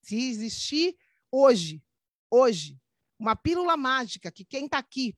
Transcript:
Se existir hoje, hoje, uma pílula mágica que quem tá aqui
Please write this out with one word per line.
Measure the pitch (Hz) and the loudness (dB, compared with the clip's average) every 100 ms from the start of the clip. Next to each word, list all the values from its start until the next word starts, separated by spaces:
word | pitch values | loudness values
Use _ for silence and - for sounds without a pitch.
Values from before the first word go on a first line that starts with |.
Se | - 214 | -6 -4
existir | 262 220 220 - - 294 349 349 _ _ _ | -4 -6 -8 -8 -4 -2 -2 -4 _ _ _
hoje, | 262 269 226 165 156 _ _ _ _ _ | 4 6 6 0 -10 _ _ _ _ _
hoje, | 240 262 180 147 135 _ _ _ _ | 4 4 2 -8 -16 _ _ _ _
uma | 220 220 | -4 -2
pílula | 311 349 359 320 | -2 0 0 0
mágica | 262 262 240 - 175 | 0 -2 -4 -10 -14
que | - 185 | -16 -12
quem | 269 277 | -10 -4
tá | 285 | -6
aqui | 247 262 254 | -4 -6 -6